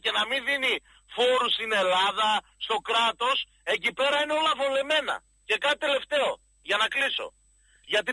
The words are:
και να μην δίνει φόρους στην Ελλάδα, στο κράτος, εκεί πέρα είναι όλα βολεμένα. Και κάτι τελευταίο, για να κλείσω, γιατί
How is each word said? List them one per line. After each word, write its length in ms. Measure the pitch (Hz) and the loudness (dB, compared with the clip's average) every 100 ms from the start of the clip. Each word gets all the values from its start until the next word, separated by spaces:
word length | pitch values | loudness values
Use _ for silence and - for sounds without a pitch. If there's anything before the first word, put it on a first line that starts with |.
και 60 | 226 208 | 0 -2
να 40 | 214 | -2
μην 120 | 269 247 | -2 -2
δίνει 260 | 277 254 185 - - _ - | -2 0 -2 -6 -20 _ 0
φόρους 360 | 247 254 233 - | 4 4 2 -2
στην 140 | 226 214 | 0 0
Ελλάδα, 460 | 185 185 190 202 214 208 - _ | 2 2 2 2 0 0 -4 _
στο 120 | - 220 - | -4 -4 0
κράτος, 480 | 226 226 - 523 539 - _ - | 0 0 0 0 -2 -4 _ -4
εκεί 160 | 214 233 190 | -4 -2 -2
πέρα 180 | 269 285 | 0 0
είναι 120 | 302 302 | 0 0
όλα 120 | 320 262 | 0 0
βολεμένα. 560 | 269 269 277 311 233 113 - _ - | 0 0 0 0 0 -6 -10 _ -4
Και 80 | 220 | -2
κάτι 140 | 277 294 302 | 0 0 0
τελευταίο, 440 | 277 - 294 214 117 _ _ 151 | -2 0 0 0 -2 _ _ -4
για 80 | 202 | 0
να 40 | 214 | 0
κλείσω, 320 | 269 269 - 104 - _ _ _ _ - | 0 -2 -2 -8 -12 _ _ _ _ -4
γιατί 180 | 208 208 | -2 -2